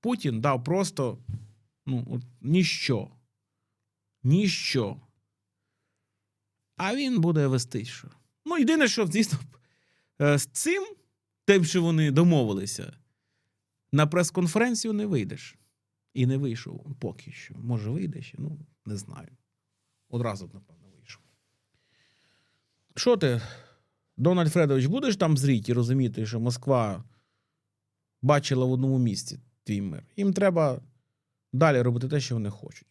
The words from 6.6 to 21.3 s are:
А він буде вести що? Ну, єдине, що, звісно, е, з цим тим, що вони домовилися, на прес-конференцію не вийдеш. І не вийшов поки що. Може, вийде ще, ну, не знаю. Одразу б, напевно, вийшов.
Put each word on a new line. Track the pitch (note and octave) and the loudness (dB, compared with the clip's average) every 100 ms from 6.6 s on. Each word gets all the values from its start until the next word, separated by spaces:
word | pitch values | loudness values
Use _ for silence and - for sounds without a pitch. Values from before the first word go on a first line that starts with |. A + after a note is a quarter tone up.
| _ _ | _ _
А | F#3 B3 | -4 -2
він | C#4 A#3+ | 0 2
буде | E3+ D#3 C#3 | 2 2 2
вести | C3 A#2+ A2+ A#2 | 0 -2 -8 -10
що? | - - - _ _ - | -14 -18 -20 _ _ -6
Ну, | E4+ | 0
єдине, | B3 D#4+ C4 | 4 4 4
що, | - G3 | 2 0
звісно, | F#3 G#3 D3 - - _ _ _ _ _ _ | 0 0 -2 -6 -20 _ _ _ _ _ _
е, | D3 C#3+ | 2 2
з | - | 0
цим | - D4+ F#4 G4+ G#4 _ _ _ _ - | -4 -2 -2 -2 -12 _ _ _ _ 4
тим, | G3 D#3+ | 4 4
що | F#3 | 2
вони | E3+ D#3+ D3+ | 2 2 2
домовилися, | C#3 F3 D#3+ A#2 G2 G2+ - - - _ _ _ _ _ _ _ _ _ | 4 6 6 2 -2 -4 -8 -12 -16 _ _ _ _ _ _ _ _ _
на | C#3+ D3+ | 2 2
прес-конференцію | F3 E3+ - F3 G#3+ A#3+ A3 A3+ | 2 0 0 0 2 0 0 -4
не | G#3 G#3 | -4 -2
вийдеш. | D#3+ G2+ - - - _ _ _ _ _ | -2 -4 -8 -16 -20 _ _ _ _ _
І | C#3 B2+ | -2 0
не | C3+ | 2
вийшов | C#3 A#2 - - C3+ C#3 | -2 -6 -10 -16 -14 -10
поки | - - - | -8 -10 -18
що. | - - - | -20 -18 -12
Може, | A2+ A#2+ G#2 | -6 -4 -4
вийде | C#3+ F#3 - | -6 -6 -8
ще, | - - | -14 -12
ну, | D3+ D3+ - _ - | -10 -10 -16 _ -12
не | G#2 | -10
знаю. | G2+ - - _ _ _ _ _ _ _ _ | -12 -18 -20 _ _ _ _ _ _ _ _
Одразу | A#2+ A#2 G2+ F#2 | -6 -4 -6 -12
б, | |
напевно, | G2 _ E2 _ _ | -18 _ _ _ _
вийшов. | A2+ - _ | _ -20 _